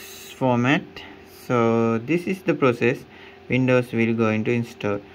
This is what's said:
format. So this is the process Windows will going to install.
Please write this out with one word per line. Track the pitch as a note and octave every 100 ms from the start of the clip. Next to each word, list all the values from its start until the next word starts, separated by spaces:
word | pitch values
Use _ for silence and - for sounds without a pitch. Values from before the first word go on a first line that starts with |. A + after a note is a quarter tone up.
| - - - -
format. | C3 A#2+ B2 E3+ - - - - - - -
So | B2 A2+ A2+ A2+ A2+
this | A#2+ E3+ F3
is | F#3+
the | -
process | D3+ C3+ A2+ A#2 C3 - - - - -
Windows | B2 B2+ B2+ B2
will | A#2 A2+
going | A2+ A2 A2
to | A#2
install. | A#2+ A2+ - G#2 G2+ -